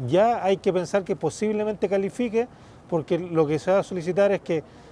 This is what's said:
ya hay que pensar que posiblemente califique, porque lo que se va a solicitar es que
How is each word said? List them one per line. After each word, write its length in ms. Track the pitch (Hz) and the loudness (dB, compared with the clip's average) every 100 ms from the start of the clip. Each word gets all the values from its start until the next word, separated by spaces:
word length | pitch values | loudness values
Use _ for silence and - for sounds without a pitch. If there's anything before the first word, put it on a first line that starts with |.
| 123 | 0
ya 380 | 170 226 233 | 4 4 2
hay 140 | 185 190 | 0 0
que 140 | 202 | 0
pensar 300 | 180 170 202 | -2 0 -2
que 140 | 190 190 | -2 -4
posiblemente 720 | 156 - 214 214 214 214 196 | -4 -2 -2 -2 -4 -2 -2
califique, 580 | 196 196 - 240 220 247 - - - - | 0 -2 -2 -2 -2 -4 -8 -20 -20 -6
porque 300 | 170 - 170 | -4 0 -2
lo 300 | 180 160 147 | 0 2 2
que 100 | 151 | 0
se 140 | - | 2
va 80 | 190 | 0
a 20 | |
solicitar 480 | - 185 165 180 202 | 0 -4 -2 2 2
es 120 | 190 | 2
que 200 | - 247 - - - | -2 -4 -4 -14 -20